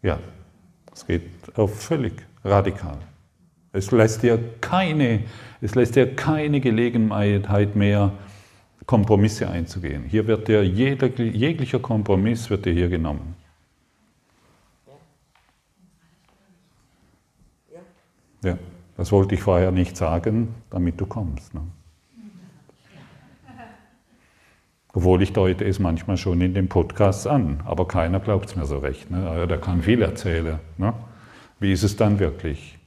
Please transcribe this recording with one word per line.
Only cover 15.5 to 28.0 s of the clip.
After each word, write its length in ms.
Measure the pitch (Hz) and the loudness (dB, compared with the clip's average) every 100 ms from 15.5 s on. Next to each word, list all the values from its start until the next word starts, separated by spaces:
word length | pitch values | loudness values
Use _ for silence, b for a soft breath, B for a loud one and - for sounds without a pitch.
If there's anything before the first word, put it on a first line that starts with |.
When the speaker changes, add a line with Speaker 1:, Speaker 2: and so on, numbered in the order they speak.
| _ _ _ 185 _ _ _ _ _ _ 175 _ _ _ _ _ _ _ _ _ _ _ 165 185 _ _ _ _ _ | _ _ _ _ _ _ _ _ _ _ _ _ _ _ _ _ _ _ _ _ _ _ -20 -20 _ _ _ _ _
Speaker 2:
Ja. 80 | 92 | -4
Speaker 1:
Ja. 60 | 90 - - - - | -4 -8 -20 -20 -10
Das 80 | 90 | 2
wollte 240 | 101 95 92 | 4 4 0
ich 60 | |
vorher 300 | - 90 92 | 2 2 4
nicht 260 | 92 87 - | 2 -2 -2
sagen, 580 | 85 82 95 110 117 113 - | -2 0 0 -2 -2 -8 -10
damit 320 | 92 87 87 | -4 -4 -2
du 40 | 95 | -8
kommst, 480 | 117 90 69 - | -6 -6 -8 -12
ne? 60 | - 82 - _ _ _ 233 208 185 180 - _ _ _ 160 135 - - _ - 240 226 208 _ _ _ b b b b b b _ _ | -12 -12 -16 _ _ _ -20 -20 -20 -20 -20 _ _ _ -20 -20 -20 -20 _ -20 -20 -20 -20 _ _ _ b b b b b b _ _
Obwohl, 280 | - 87 92 | 0 4 4
ich 120 | 95 | 4
deute 320 | 101 92 92 101 | 2 0 0 -2
es 120 | 95 | 0
manchmal 380 | 92 82 85 90 | -2 -2 -2 -4
schon 240 | 98 87 | 0 0
in 140 | 90 | 0
den 160 | 95 92 | 0 0
Podcasts 580 | 95 80 - 101 98 - | 0 -2 2 2 2 0
an, 320 | 147 85 71 - | 0 0 -4 -6
aber 200 | 87 87 | -4 -2
keiner 360 | 90 | -2